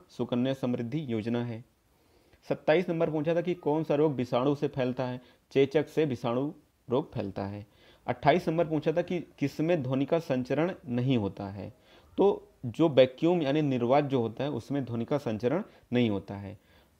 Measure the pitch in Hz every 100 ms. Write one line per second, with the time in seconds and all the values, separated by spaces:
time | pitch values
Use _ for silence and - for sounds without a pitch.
0 | - - 120 123 131 131 123 123 117 147
1 | 139 113 110 120 120 113 - _ _ _
2 | _ _ _ _ - 143 - 160 185 165
3 | 165 156 156 170 170 175 147 156 156 147
4 | 156 127 123 123 135 143 143 139 127 123
5 | 127 123 - _ _ 135 139 160 147 -
6 | 156 120 123 123 147 - _ _ - 123
7 | 160 127 101 98 98 104 104 _ - _
8 | - 123 147 170 175 160 160 156 160 160
9 | 175 180 - - 139 - 156 175 127 135
10 | 139 165 160 127 123 135 170 - 139 120
11 | 131 123 98 - 101 98 101 - _ -
12 | - - 196 - - _ 123 107 165 131
13 | 127 - 165 180 139 151 147 127 120 139
14 | 143 135 113 107 139 131 - 139 117 117
15 | 117 147 120 107 120 165 - - - 123
16 | 117 101 - 101 98 92 _ - _